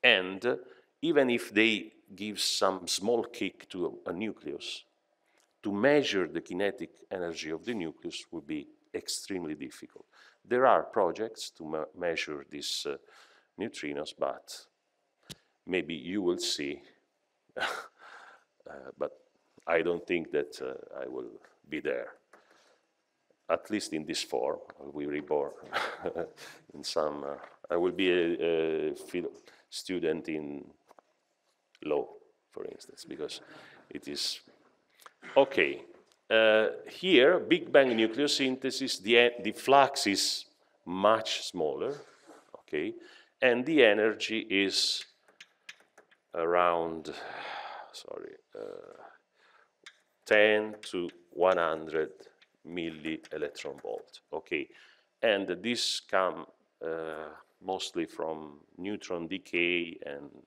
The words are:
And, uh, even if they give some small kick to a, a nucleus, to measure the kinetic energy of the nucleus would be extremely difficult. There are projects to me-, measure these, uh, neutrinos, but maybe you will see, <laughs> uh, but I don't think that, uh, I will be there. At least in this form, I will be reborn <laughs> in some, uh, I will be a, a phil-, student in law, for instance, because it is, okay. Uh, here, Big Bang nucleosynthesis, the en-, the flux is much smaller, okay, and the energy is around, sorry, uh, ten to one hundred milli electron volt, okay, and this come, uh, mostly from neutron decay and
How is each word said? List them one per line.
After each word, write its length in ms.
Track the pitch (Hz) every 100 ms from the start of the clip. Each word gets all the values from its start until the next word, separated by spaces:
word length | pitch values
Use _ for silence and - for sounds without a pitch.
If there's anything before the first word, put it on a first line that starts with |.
And, 420 | 127 104 92 95
uh, 120 | 120 135 - - _ _
even 280 | 160 147 131
if 220 | 120 120
they 400 | 107 113 107 - _ _
give 260 | 95 107 101
some 460 | - - 98 95 87
small 360 | - 101 120
kick 440 | 151 - 95 - -
to 300 | 92 85 - -
a, 40 |
a 20 |
nucleus, 720 | 87 107 - 73 69 - - _ _ _ _ _ _ _ _
to 80 | 107
measure 560 | 101 127 147 131 98 80
the 120 | 80
kinetic 500 | - 90 101 95 82 _ -
energy 400 | 95 87 80 78
of 140 | 80
the 100 | -
nucleus 500 | 117 82 73 85 - -
would 160 | 82 71
be 220 | 76 69 _ _
extremely 600 | - - - - 95 80
difficult. 500 | 76 67 - - - - _ - _ -
There 180 | 120
are 200 | 131 95
projects 680 | - 113 90 85 110 - -
to 140 | _
me-, 340 | 80 78 76 85
measure 480 | 87 80 - 73 71
these, 380 | 71 67 - 73
uh, 80 | 69 _ - - _ _ -
neutrinos, 540 | 104 - 73 71 76 -
but 480 | 69 65 - - - _ _ _ _ _ _ - _ _ -
maybe 280 | 92 73
you 280 | 80 76 101
will 160 | 87 87
see, 440 | - - 71 73 - _ _ _
<laughs> 380 | _ _ _ -
uh, 60 | - - - _ - - - - _ _ - 71 65 -
but 160 | 71 - _ _ _ _ -
I 160 | 82
don't 240 | 82 85 -
think 240 | 87 78
that, 280 | 76 71 -
uh, 400 | 65 65 - 65
I 60 | 64
will 240 | 64 60 - - _ _
be 120 | 73
there. 340 | 73 62 58 - _ - _ _ _ _ _ _ _ _ _ _ -
At 180 | 85 -
least 220 | 104 -
in 120 | 78 78
this 160 | -
form, 360 | - 64 64 - - -
I 40 |
will 160 | 69 73
be 60 | 71
reborn 460 | 73 73 76 69 - - - - -
<laughs> 680 | 87 82 85 - - - _
in 100 | 73
some, 400 | 71 - 76 73
uh, 100 | 69 69 - - -
I 80 | 85
will 160 | 90
be 180 | 90 92
a, 800 | 87 85 87 85 82 80 78 78
a 20 |
phil-, 380 | 71 - 90 82 - - - _
student 600 | - - 90 82 80 73
in 360 | 78 73 71 - - _ - _ _ _ _ _ _ _ _
law, 220 | 76 73 - - _ _ _
for 140 | - -
instance, 380 | - - -
because 360 | - 69 73 - - - - - _
it 180 | 73 -
is, 320 | 73 - - _ _ _ _ _ _ - _ - -
okay. 460 | 139 - 73 67 - - _ _ _
Uh, 420 | 110 110 110 107 - -
here, 500 | - 185 143 135 180
Big 320 | 107 175 -
Bang 200 | 139 131
nucleosynthesis, 1120 | 113 110 110 147 - 131 131 135 - 131 -
the 160 | 95 117
en-, 260 | 120 -
the 80 | 107
flux 560 | 104 - 139 131 - 104
is 380 | 95 - - - _ _ _
much 580 | - 90 104 110 110 -
smaller, 520 | - 90 78 67 107 147 - _ - - _ -
okay, 360 | _ 76 92 113 - - _ _
and 240 | 127 120
the 200 | 131 156
energy 560 | 113 104 110 107 - 110 -
is 540 | 95 98 - - - - _ _ _ - _ - - _ - _ _ _
around, 800 | 82 82 90 87 85 82 82 76 71 - - - - - - -
sorry, 400 | - 50 - 50 - _ 53
uh, 440 | 52 50 50 - - - _ _ _ _ _ _ - _ _ _
ten 500 | - 107 107 107 107 107
to 260 | - 92 87 - _
one 280 | - 90 90
hundred 520 | 82 80 80 78 78 - - _ _ _ 78
milli 540 | 87 82 78 78 78 -
electron 460 | 78 73 - 78 67
volt, 380 | 55 - - - _
okay, 340 | 78 - 80 67 - - _ _ _
and 240 | 113 101 92 85
this 380 | 107 117 - -
come, 440 | - 98 92 80 78 _ _ _
uh, 440 | 80 80 80 78 78 76 - _
mostly 400 | 92 95 - 85
from 540 | 82 - 78 80 78 73 78 -
neutron 500 | 92 104 - 90 82
decay 680 | 95 - 87 87 87 85 82
and 260 | 76 71 71 67